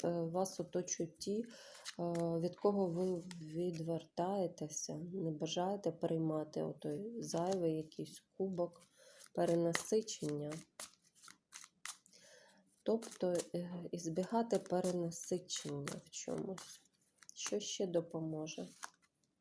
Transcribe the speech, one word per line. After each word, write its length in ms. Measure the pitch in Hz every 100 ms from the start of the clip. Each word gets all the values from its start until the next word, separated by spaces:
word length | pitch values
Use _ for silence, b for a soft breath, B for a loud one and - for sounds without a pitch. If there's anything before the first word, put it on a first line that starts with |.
е, 60 | 170
вас 500 | 170 165 175 190 -
оточують 580 | 170 185 180 - 170 -
ті, 220 | - 208
е, 60 | 233 B B B B - 175 170 170 165
від 160 | 175 175
кого 320 | 202 202 185
ви 360 | 165 185 180 180 170
відвертаєтеся, 1500 | 156 156 180 165 165 165 - - 175 202 175 175 156 - - 151 175
не 180 | 190 160
бажаєте 600 | 151 156 156 185 202 170
приймати 720 | 165 165 165 160 156 151 156
отой 580 | 160 - 156 147 214 233
зайвий 560 | 151 165 175 190 165 160
якийсь 460 | 156 - 156 - _ -
кубок, 440 | 190 175 170 - - B B B B
перенасичення. 1200 | - 170 170 170 170 - 220 220 - 151 147 147 156 - - - - _ - - - _ - - _ - - - B B B B B B _
Тобто, 540 | - 226 233 - 180 170 - 175
е, 140 | 175 175 170
ізбігати 680 | 175 160 165 185 233 233 190
перенасичення 1400 | - 180 185 180 170 165 - 180 - - 147 143 143 165 -
в 40 |
чомусь. 720 | - - 160 190 185 - - _ _ _ - - -
Що 240 | - 208
ще 280 | 202 - 190
допоможе 800 | 170 165 165 160 156 156 175 180 - - _ _ _ _ _